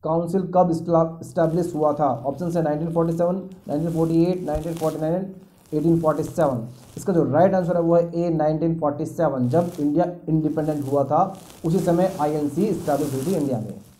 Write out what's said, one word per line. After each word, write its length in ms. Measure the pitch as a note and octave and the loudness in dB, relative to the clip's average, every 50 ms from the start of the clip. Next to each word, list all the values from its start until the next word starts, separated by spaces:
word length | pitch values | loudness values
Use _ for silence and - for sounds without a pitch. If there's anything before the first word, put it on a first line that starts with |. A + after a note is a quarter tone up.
| - | -2
काउंसिल 380 | D#3 D#3+ E3+ E3+ E3 F3 G3 F3+ E3 - | 0 -2 -2 -2 0 -2 -2 -2 2 2
कब 160 | F3+ F3+ E3+ D#3+ E3 - F3 E3+ E3 E3 E3 - - | 2 4 4 2 -2 -2 2 2 2 2 2 -2 -10
इस्टैब्लिश 520 | - - - F3+ E3 D#3+ D#3 F#3 F3 - - | -14 -8 -2 0 0 2 2 0 -2 -2 -2
हुआ 160 | D3+ D3+ D3+ D3 | 0 0 0 2
था? 140 | D3+ D3+ C#3 B2 - - | 2 0 0 0 -2 -4
ऑप्शन 260 | C#3 C#3+ C#3 F3+ E3+ | -6 -6 -4 -6 -2
है 100 | E3 F3 E3 | -2 0 0
नाइनटीन 280 | D3+ D3+ D3+ D#3+ E3+ D#3+ | 0 0 -2 -2 -2 0
फ़ोर्टी 200 | E3+ E3 E3 E3 | 0 0 0 0
सेवन, 220 | E3 F3 F3 F3+ G3 F#3 - - - - | 0 0 0 0 -2 -6 -10 -16 -18 -8
नाइनटीन 240 | - C#3 D3+ E3 E3+ E3 | -6 -4 -2 -2 -2 0
फ़ोर्टी 300 | D#3+ E3 D#3+ E3 E3 E3+ | 0 0 2 4 4 4
एट, 180 | F3+ F#3 F#3 F3+ | 4 2 -2 -2
नाइनटीन 280 | D3 D3 D3+ D#3 E3+ E3 | -4 -4 -4 -4 -6 -6
फ़ोर्टी 240 | E3 D#3+ D#3+ D3+ D#3 | -2 -2 -2 -2 -2
नाइन, 260 | D#3 D#3 E3+ F#3 G3 G3 - - - - _ - _ - - | -2 -2 -2 -2 -4 -6 -12 -16 -20 -20 _ -20 _ -6 -4
एटीन 260 | D3+ D3 E3+ E3 E3 | 0 2 4 2 4
फ़ोर्टी 220 | E3 D#3 D3+ D#3 D3+ | 4 2 0 0 -2
सेवन। 440 | B2 - - D#3+ C#3 B2+ B2 B2 - - - - - - | -4 0 0 0 2 0 -2 -6 -8 -14 -18 -20 -16 -16
इसका 160 | - - F#3+ F#3+ | -8 -4 0 2
जो 100 | E3+ D#3 | 2 2
right 280 | B2+ C3 D3+ F3 G3 F#3+ | 2 4 4 4 4 4
answer 200 | F#3+ F3+ E3 F3+ | 2 0 0 0
है 60 | F3 | 0
वो 140 | E3+ E3 E3+ | 2 4 4
है 160 | E3+ E3+ E3+ E3+ | 4 4 2 -2
ए 140 | E3+ E3+ F3 | -2 -2 0
नाइनटीन 480 | E3 D#3 D3+ D3+ D#3 D#3+ E3 E3+ E3 E3 | 0 2 2 0 0 0 0 -2 -2 0
फ़ोर्टी 260 | D#3 D3 C#3+ - D#3 | -2 -2 -2 -2 -6
सेवन। 420 | D3+ - - E3 D3+ C3+ C3 B2 A#2+ | -8 -2 0 0 0 2 0 0 2
जब 220 | C3 E3+ F3 F3 - - | 2 2 0 0 -2 -2
इंडिया 260 | D3 D3 D3 E3 F3 E3+ E3+ - - - | -2 0 2 2 0 0 -2 -8 -4 0
independent 540 | D#3 D#3 D3+ D3+ D3+ D#3+ D3+ D#3 D#3 D3 C3+ | 0 2 2 0 0 0 -2 -2 -2 -4 -2
हुआ 180 | C3 C#3 C#3+ C3+ | 0 0 0 2
था 180 | B2 D3 D#3 F#3 F#3+ F#3+ - - - - - - | 2 2 2 2 0 -2 -12 -18 -20 -20 -6 -2
उसी 140 | D#3+ E3 F#3+ | 0 0 2
समय 300 | E3 F3 E3+ F3 F#3 F#3 - - | 2 2 2 2 2 0 0 0
आईएनसी 440 | D3+ D3+ D3+ D3+ D3 C#3+ C#3 E3+ G3 | -2 0 0 0 -2 -2 0 0 0
एस्टैब्लिश 480 | A3 F#3 - - - C#3+ C#3 D3+ C3+ C3 | 0 0 -2 0 -2 0 0 0 -2 -4
हुई 80 | C3 C3 | -4 -2
थी 140 | E3+ G3 | -2 -2
इंडिया 220 | E3 C#3+ B2+ B2 A2 | 0 0 -2 -2 -4
में। 200 | G#2 G2+ G2 - - - - _ | -4 -8 -10 -14 -16 -20 -20 _